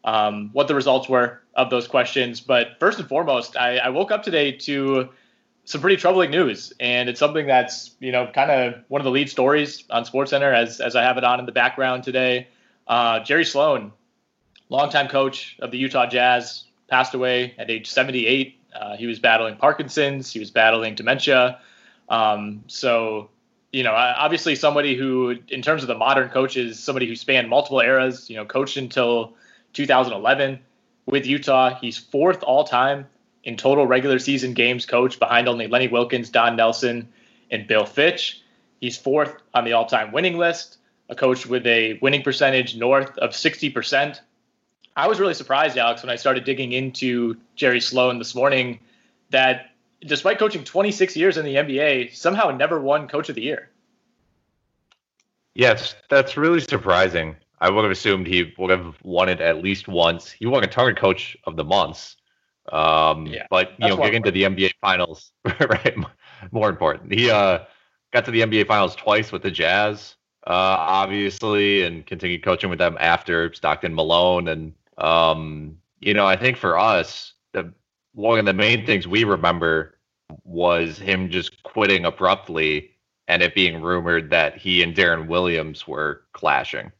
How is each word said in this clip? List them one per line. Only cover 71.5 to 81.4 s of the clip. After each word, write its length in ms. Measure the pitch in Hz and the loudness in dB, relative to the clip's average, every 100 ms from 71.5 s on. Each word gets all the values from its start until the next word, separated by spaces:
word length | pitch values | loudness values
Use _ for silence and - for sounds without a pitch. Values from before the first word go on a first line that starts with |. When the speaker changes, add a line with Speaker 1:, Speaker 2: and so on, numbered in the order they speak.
| 104 101 98 | 2 2 2
Speaker 2:
and 200 | 87 82 | 0 -6
continued 380 | - 85 90 87 | -12 -8 -6 -2
coaching 300 | 95 87 95 | -2 0 -2
with 80 | 85 | 0
them 180 | 87 80 | 0 2
after 540 | 82 85 - 85 82 | 0 0 0 -2 -2
Stockton 400 | - 80 76 87 | -2 -2 -2 -4
Malone. 540 | 80 78 85 90 90 82 | -2 2 4 4 2 -2
And, 260 | 80 80 - _ - | -6 -8 -18 _ -4
um, 800 | 82 82 82 80 78 76 78 85 _ _ | 0 4 2 0 -6 -12 -14 -18 _ _
you 160 | 101 | -2
know, 100 | 104 | 2
I 100 | 98 | 2
think 220 | 92 123 123 | 2 0 -2
for 180 | 95 | 0
us, 580 | 82 110 95 - - - _ _ | 2 2 2 -2 -12 -18 _ _
the, 200 | 92 85 - _ _ _ | -10 -10 -16 _ _ _
one 240 | - 110 113 | -4 0 2
of 80 | 104 | 2
the 60 | |
main 300 | 95 107 117 | 2 2 2
things 240 | 110 101 87 | 0 -2 0
we 180 | 104 | 0
remember 720 | 110 90 85 85 82 80 78 _ _ _ _ 76 | 2 2 2 2 2 0 -2 _ _ _ _ -20
was 540 | - 85 87 85 82 78 | -12 -2 2 2 -2 -6
him 320 | 98 95 92 | -4 -2 -2
just 320 | 90 | -4